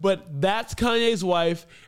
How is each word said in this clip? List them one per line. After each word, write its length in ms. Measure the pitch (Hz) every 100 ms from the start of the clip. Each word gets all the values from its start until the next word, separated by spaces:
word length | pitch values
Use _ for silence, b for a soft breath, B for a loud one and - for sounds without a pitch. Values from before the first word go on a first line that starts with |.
But 400 | 190 185 175 143
that's 340 | 190 214 226
Kanye's 480 | - 240 233 233 220
wife, 460 | 180 175 170 170 - B